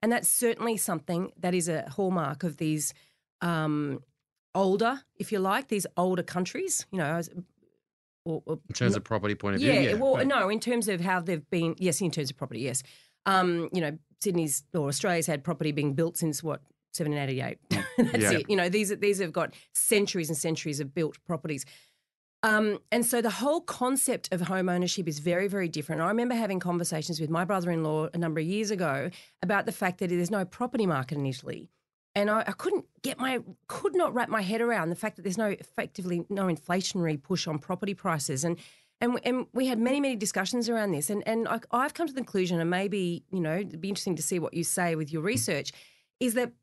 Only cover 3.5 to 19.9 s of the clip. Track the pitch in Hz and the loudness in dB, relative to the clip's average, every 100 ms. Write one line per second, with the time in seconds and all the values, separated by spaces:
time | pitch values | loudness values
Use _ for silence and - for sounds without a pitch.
3.5 | 165 156 151 147 135 - _ _ _ _ | 0 0 0 -2 -6 -10 _ _ _ _
4.5 | 185 196 190 226 269 - _ 208 202 190 | 2 4 4 2 -2 -10 _ -4 0 2
5.5 | 208 277 208 175 - 180 185 180 185 180 | 0 0 -2 -2 0 0 2 -2 -2 -4
6.5 | 269 381 - - 190 147 165 160 - 180 | -4 -2 -2 -4 -2 0 -2 -4 -10 -14
7.5 | _ _ _ _ _ _ _ - 160 - | _ _ _ _ _ _ _ -6 -6 -4
8.5 | 156 - - - 101 - 110 101 104 101 | -8 -6 0 2 2 0 -2 0 -2 0
9.5 | 98 285 233 131 214 262 262 262 269 190 | 2 4 6 4 4 4 4 4 2 2
10.5 | 214 233 240 208 185 175 185 170 170 - | 0 0 0 0 0 0 0 0 -4 0
11.5 | 180 165 - 180 156 180 143 135 135 135 | 0 0 2 0 2 0 -2 -4 -6 -8
12.5 | 117 131 127 - - _ _ - 190 180 | -6 -4 -4 -6 -20 _ _ 2 4 4
13.5 | 170 165 185 156 156 _ _ 208 175 156 | 2 0 0 -2 -4 _ _ 0 2 2
14.5 | 139 - 175 143 139 208 170 160 151 135 | -2 -4 -2 0 0 0 2 2 -2 -2
15.5 | 160 160 147 143 139 165 170 165 143 165 | -2 0 2 0 2 0 0 -2 -2 -4
16.5 | 143 _ _ _ - 156 147 139 131 123 | -6 _ _ _ -4 -2 -2 -2 -2 -4
17.5 | 120 _ - - - 240 233 208 185 - | -6 _ -4 -2 2 2 6 4 4 2
18.5 | 202 180 196 202 208 202 196 180 156 156 | 2 4 2 0 0 0 2 0 0 -2
19.5 | - - - - | -4 -8 -2 2